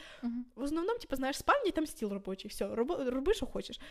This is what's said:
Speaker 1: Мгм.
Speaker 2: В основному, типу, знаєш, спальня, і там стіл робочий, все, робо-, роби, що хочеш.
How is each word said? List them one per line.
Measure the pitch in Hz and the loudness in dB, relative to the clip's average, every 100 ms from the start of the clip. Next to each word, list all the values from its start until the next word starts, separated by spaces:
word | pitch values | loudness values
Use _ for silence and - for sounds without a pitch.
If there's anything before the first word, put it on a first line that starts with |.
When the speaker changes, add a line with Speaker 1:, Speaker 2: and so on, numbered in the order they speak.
| - - | -16 -6
Speaker 1:
Мгм. | 240 240 247 | -4 -4 -6
Speaker 2:
В | 214 | -4
основному, | 285 320 370 480 | -2 0 2 0
типу, | - 262 | -2 0
знаєш, | 262 285 | 0 2
спальня, | - 554 427 | 4 4 4
і | |
там | - 311 | 2 0
стіл | - 208 | -2 -4
робочий, | 196 196 190 208 | -2 -4 -6 -8
все, | - 202 | -4 0
робо-, | 214 254 349 254 | 2 2 2 0
роби, | 262 285 | 2 2
що | 440 254 | 2 0
хочеш. | - - 240 - | -4 -6 -10 -10